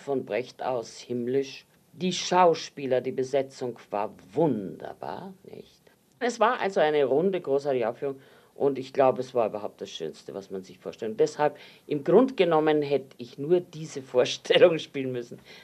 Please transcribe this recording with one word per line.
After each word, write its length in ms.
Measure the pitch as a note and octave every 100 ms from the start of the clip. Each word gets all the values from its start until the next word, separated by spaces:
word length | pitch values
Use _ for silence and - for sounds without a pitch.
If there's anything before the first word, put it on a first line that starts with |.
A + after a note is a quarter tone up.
von 220 | C#3 C3+
Brecht 380 | - G#2 B2+ -
aus 360 | - B2 A2 -
himmlisch. 680 | - B2 A#2+ C3+ C3+ - - _ _
Die 200 | - F#3
Schauspieler, 880 | F3+ - F3+ F3 D#3 - - C3+ B2+
die 120 | C3
Besetzung 680 | B2+ C3 C#3 C3+ - B2 A#2 -
war 220 | G#2 G#2 - -
wunderbar, 1000 | C#3 D#3+ A2 F#2 D#2 - - C2+ F#2+ F#3+ F#3
nicht? 480 | - - - _ _ _ _ _
Es 220 | B3 A3+
war 180 | A3 B3+
also 220 | G3 G3
eine 240 | D3+ D3+
runde, 360 | B2+ C#3 F#3+ F3+
großartige 480 | D3 C#3 C#3+ B2+ A2+
Aufführung. 300 | - C#3+ C3+ - - _
Und 240 | - C#3 C3+
ich 160 | C3
glaube, 260 | C#3 C3 B2
es 140 | A#2+
war 140 | B2 G#2+
überhaupt 340 | G#2 G#2 -
das 80 | G2
Schönste, 420 | - D#2+ - -
was 180 | G2 F#2+
man 140 | F#2+
sich 140 | F#2 -
vorstellt. 340 | F2+ - A2
Und 80 | A2
deshalb, 380 | D3+ - D3 - - - -
im 160 | D3
Grunde 300 | D3 F#3+ C4
genommen, 480 | - E3+ D#3 D#3 D3+
hätte 340 | C#3+ C#3 - -
ich 180 | A#2+ -
nur 240 | D3 F3
diese 400 | F3+ D#3 D#3 C#3+
Vorstellung 800 | C3+ B2 - - - - F3+ D#3
<laughs> 0 |
spielen 340 | - C#3 C3
müssen. 260 | B2+ A#2+ - - -